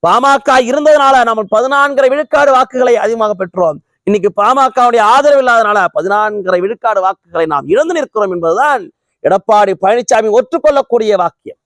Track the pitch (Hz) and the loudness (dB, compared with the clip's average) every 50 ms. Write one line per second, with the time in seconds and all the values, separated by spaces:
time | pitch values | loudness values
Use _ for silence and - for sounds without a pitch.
0 | - 226 214 240 254 277 277 277 - - 262 262 254 226 262 294 294 302 302 302 | 0 2 0 2 2 2 0 0 0 0 0 0 2 0 -2 0 2 2 4 4
1 | 277 269 269 254 240 233 226 220 214 190 - 214 240 262 285 277 277 285 277 262 | 4 4 4 2 2 0 -2 -4 -4 -2 -2 -2 0 0 0 0 0 0 0 0
2 | 269 254 269 294 302 - - 294 285 285 269 247 262 262 - 254 247 240 240 220 | 0 0 0 -2 -4 -2 0 0 2 2 2 2 0 0 -2 -2 0 0 0 0
3 | - 214 233 226 220 214 208 180 190 175 _ 185 180 165 147 - _ _ _ _ | 0 -4 -2 -2 -2 -4 -4 -6 -8 -10 _ -2 -2 -2 -2 -6 _ _ _ _
4 | _ - 202 208 175 202 196 - 202 220 262 277 269 262 254 262 240 247 233 233 | _ -2 -2 0 -2 -2 -2 0 0 0 2 2 0 0 0 0 0 2 2 2
5 | 214 208 240 269 277 294 285 277 262 247 233 226 226 208 208 208 185 170 _ 147 | 2 4 2 4 4 4 2 2 2 2 2 2 2 2 0 0 0 -2 _ -4
6 | 160 185 202 208 214 214 208 208 185 185 185 180 180 196 233 - - 226 214 196 | -4 -2 -2 -2 -2 -2 -4 -6 -4 -2 -2 -2 -2 -4 -6 -6 -4 -6 -4 -2
7 | 185 190 175 _ _ 170 170 165 165 160 151 143 131 139 175 247 311 330 359 330 | -4 -6 -6 _ _ _ -6 -6 -4 -2 -4 -6 -2 -2 0 0 0 -2 -4 -6
8 | 277 - _ 220 208 196 180 175 165 165 165 208 269 302 285 240 190 - _ _ | -6 -6 _ -4 -4 -4 -4 -4 -2 -2 -2 0 0 -2 -2 -4 -6 -12 _ _
9 | _ _ _ _ - 147 175 196 - - 220 208 208 196 190 - 185 190 226 240 | _ _ _ _ -4 -2 -2 -2 0 0 2 2 2 0 -2 -2 0 0 0 0
10 | 240 - - 220 214 220 208 233 254 - - 330 - 302 285 277 269 _ - 240 | 0 0 -2 0 0 0 0 0 0 -2 -6 -2 0 0 0 0 -2 _ -2 -2
11 | 220 214 208 185 175 170 _ _ _ - - _ _ | 0 0 0 0 -2 -4 _ _ _ -20 -20 _ _